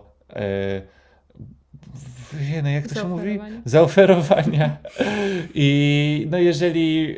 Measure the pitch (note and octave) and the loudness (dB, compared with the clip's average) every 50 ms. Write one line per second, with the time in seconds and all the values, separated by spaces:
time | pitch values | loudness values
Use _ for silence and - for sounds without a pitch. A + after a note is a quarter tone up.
0 | - _ _ _ _ _ - - G#2 G2 G2 G2 G2 G2 G2 F#2+ F#2+ - _ _ | -10 _ _ _ _ _ -12 -8 -6 -6 -4 -4 -4 -6 -6 -8 -10 -14 _ _
1 | _ _ _ _ _ _ _ - - - - _ _ _ - - - - - - | _ _ _ _ _ _ _ -20 -20 -20 -20 _ _ _ -20 -20 -20 -20 -20 -20
2 | - B2+ - - A#2+ - C#3+ D#3 C#3+ C#3+ D#3+ E3 C#3+ C#3+ C#3+ D3 D3+ A3+ C#3+ A3 | -20 -20 -20 -20 -20 -16 -12 -8 -6 -6 -4 -4 -2 -2 -2 -4 -4 -6 -8 -8
3 | G#3 F3+ F3+ E3 F3 G3+ G#3 G3+ G#3 G#3+ A3 - - A#2+ B2 D#3 E3+ D3 - G3 | -6 -6 -6 -6 -6 -6 -6 -8 -8 -12 -14 -12 -4 2 4 4 4 6 6 6
4 | G3 F#3 F#3 F3 D#3 C#3+ G3 - D3+ - - C#3+ D3+ D3 D3 - - - - - | 6 8 6 4 4 2 2 2 2 0 0 0 0 0 -2 -6 -12 -12 -6 -6
5 | - G3+ G#3 G#3 G3+ G3 G3 F3+ D#3 - - - C#3+ C#3 C#3+ D3 D3 C#3+ D3 D3 | -4 -4 -2 -4 -4 -4 -4 -6 -8 -6 -2 0 2 2 2 2 2 2 2 2
6 | D3 D3 D3+ D3+ - D#3 E3+ F3+ F3 F3 D#3+ C#3+ F3 F3 D#3+ E3 E3 D#3+ D#3+ D#3+ | 0 0 -2 -4 -4 -2 0 2 2 2 2 2 0 0 0 0 0 0 0 0
7 | D#3 D3+ - | -2 -2 -4